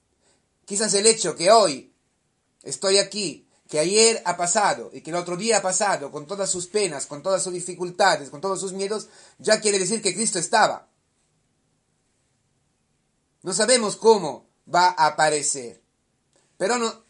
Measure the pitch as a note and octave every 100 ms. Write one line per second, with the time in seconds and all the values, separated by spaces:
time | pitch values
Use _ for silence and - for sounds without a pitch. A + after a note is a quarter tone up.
0 | _ _ _ _ _ _ - G3+ A3 G3
1 | G#3+ A3 F3+ D3 E3+ A3+ F#3 C3 - _
2 | _ _ _ _ _ _ - - G3 G3
3 | G3 G3+ F#3 A#2+ _ _ _ D3+ E3 G#3
4 | A3+ A3 F3 F3 F3 G#3+ G3 C3 G#2 C3+
5 | - E3+ F3+ F3 A3 G#3 F#3 F#3 G3+ E3
6 | C#3 D3+ D3 G3 F#3+ F3+ E3+ G#3 G3 C#3
7 | - C#3+ F3+ F#3 F#3 F3+ F3 F3 F3+ F3
8 | G3 D#3 C#3 C#3+ F#3+ F#3 F#3+ F#3+ G3 G#3+
9 | - - - _ E3+ G#3+ G#3+ G3+ F3 G#3+
10 | F#3+ E3 A3+ F3+ E3 A3+ F#3 A2+ - _
11 | _ _ _ _ _ _ _ _ _ _
12 | _ _ _ _ _ _ _ _ _ _
13 | _ _ _ _ E3 F#3 G#3+ B3 G#3 -
14 | A3 G#3+ D#3 B2+ _ _ - E3+ F3+ F3+
15 | D#3 D#3 D#3 D3+ C#3+ C#3 A#2+ - _ _
16 | _ _ _ _ _ - F#3+ A#3+ A3+ -